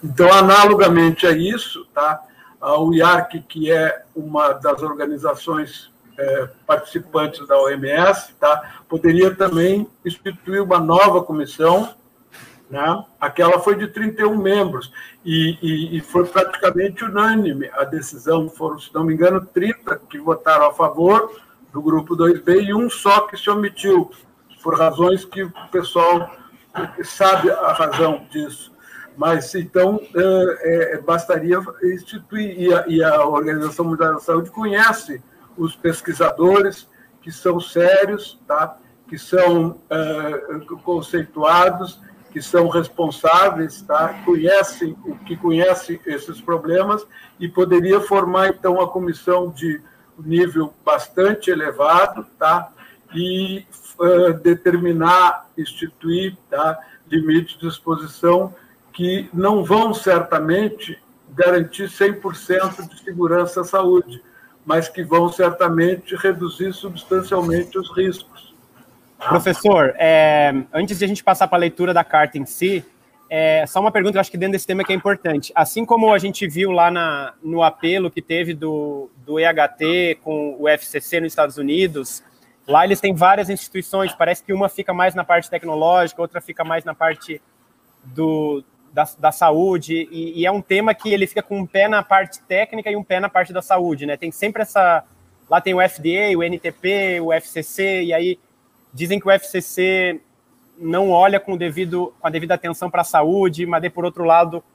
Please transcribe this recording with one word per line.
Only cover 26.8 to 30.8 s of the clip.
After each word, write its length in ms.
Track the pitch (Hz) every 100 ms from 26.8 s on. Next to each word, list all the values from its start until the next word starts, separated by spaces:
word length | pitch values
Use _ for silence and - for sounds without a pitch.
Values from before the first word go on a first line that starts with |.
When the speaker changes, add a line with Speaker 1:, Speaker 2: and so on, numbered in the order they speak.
| - -
Speaker 1:
sabe 460 | - - 190 190 -
a 240 | - -
razão 520 | - 160 135 160 156 -
disso. 420 | 156 147 - - _ - - - -
Mas, 360 | 156 165 - 190
então, 440 | 165 185 185 208 - 170
é, 800 | 190 190 185 170 165 170